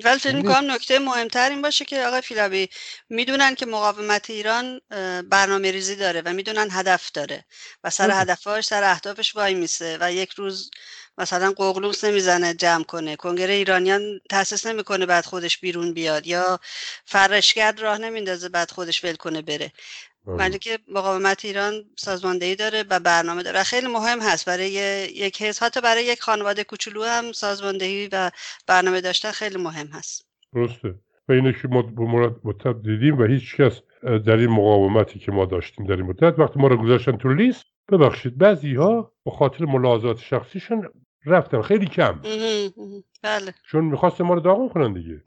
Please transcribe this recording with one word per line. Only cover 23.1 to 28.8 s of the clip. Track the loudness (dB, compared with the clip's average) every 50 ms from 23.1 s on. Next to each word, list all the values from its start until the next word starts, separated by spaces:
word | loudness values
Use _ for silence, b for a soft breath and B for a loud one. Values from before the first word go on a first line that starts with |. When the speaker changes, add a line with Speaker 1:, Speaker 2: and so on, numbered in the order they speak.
| 4 4 2 0 -4 -6 -6
Speaker 1:
داره | -2 -2 -2
و | 0
خیلی | 0 -2 -2 -2
مهم | -2 -2 -2 0 0 0 0
هست | 0 0 0 0 0 -2
برای | -4 -2 -4 -4
یه، | -4 -4 -2 -2 -4 -4 -6 -8 -6
یک | -6 -6 -6 -4 -4
حزب، | -6 -6 -2 -2 -2
حتی | -2 -2 0
برای | 2 2 2 2 2
یک | 0 -2 -2
خانواده | 0 0 0 0 0 -2 -2 -2 -6
کوچولو | -8 -10 -10 -10 -10 -8 -6 -4
هم | -2 -2 -2 -4 -6
سازماندهی | -8 -6 -4 -4 -4 -4 -4 -4 -4 -4 -4 -4 -4 -6 -6 -4
و | -2 -2 -2 -2 B B B B B B _
برنامه | 2 4 4